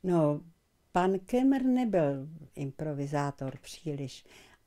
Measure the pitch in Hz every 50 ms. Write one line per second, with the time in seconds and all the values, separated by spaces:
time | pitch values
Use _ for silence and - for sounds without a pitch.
0 | - 185 175 165 151 147 147 151 - - - _ _ _ _ _ _ _ - 180
1 | 180 190 196 190 190 - 254 247 262 269 269 269 254 262 247 254 254 220 196 175
2 | 151 139 139 135 135 151 165 160 147 - - - 143 139 - - 156 156 147 143
3 | 143 143 151 143 143 143 - - 135 131 131 - - - - - - 160 143 143
4 | 139 127 - - - - - - - - - _ _